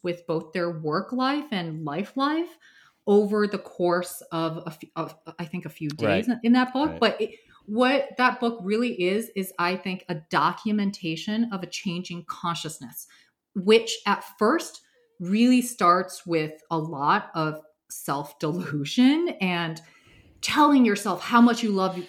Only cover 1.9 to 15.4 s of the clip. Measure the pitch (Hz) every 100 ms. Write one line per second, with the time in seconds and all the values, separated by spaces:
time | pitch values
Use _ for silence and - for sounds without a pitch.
1.9 | 143 202 - 277 311 339 - _ _ _
2.9 | _ - 208 208 208 208 202 - - 175
3.9 | 175 180 - - 165 165 160 160 156 -
4.9 | - 151 - - - 170 180 165 - 156
5.9 | 151 110 98 226 247 226 247 254 262 302
6.9 | - 220 - 214 - _ _ - 214 247
7.9 | 277 - - 247 247 240 233 185 214 247
8.9 | 185 180 202 226 - 185 - 175 185 190
9.9 | 185 - 170 160 170 151 180 220 208 202
10.9 | 202 170 160 185 214 233 196 180 - 196
11.9 | 170 180 170 160 - 175 165 156 151 127
12.9 | 151 - _ _ _ _ - 185 220 226
13.9 | - - 196 - - 214 330 - - _
14.9 | _ _ - 175 208